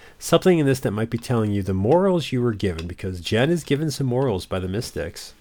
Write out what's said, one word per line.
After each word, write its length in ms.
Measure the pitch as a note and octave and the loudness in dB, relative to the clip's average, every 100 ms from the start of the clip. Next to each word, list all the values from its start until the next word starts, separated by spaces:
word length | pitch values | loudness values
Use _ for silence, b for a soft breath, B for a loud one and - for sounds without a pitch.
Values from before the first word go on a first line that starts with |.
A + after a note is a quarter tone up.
| B B | B B
Something 380 | - E3+ F#3 E3+ | 0 4 6 4
in 80 | C#3 | 4
this 140 | C3 | 2
that 100 | A#2 | 0
might 200 | G2+ A2+ | -2 -4
be 60 | A2+ | -4
telling 360 | - A#2+ G#2+ | -2 0 0
you 100 | G2+ | 0
the 100 | G2 | 0
morals 600 | F#2+ G#2 E3+ G3 F3 C#3 | 0 4 4 4 0 -2
you 100 | B2+ | -2
were 100 | A#2+ | 0
given, 360 | G2+ G2+ E2 E2+ | 0 -2 -4 -8
because 320 | F2 G2 F2+ | -8 -8 -6
Jen 300 | E2 A2 C#3+ | -2 2 2
is 120 | E3+ | 0
given 260 | - C#3+ D#3+ | 0 -2 -2
some 200 | - C3+ | -2 -2
morals 380 | B2 C3+ F#2+ - | 0 0 0 -2
by 120 | F#2+ | -6
the 80 | F#2 | -4
Mystics. 680 | G2+ - E2+ D#2 - - - | -6 -6 -8 -8 -10 -18 -20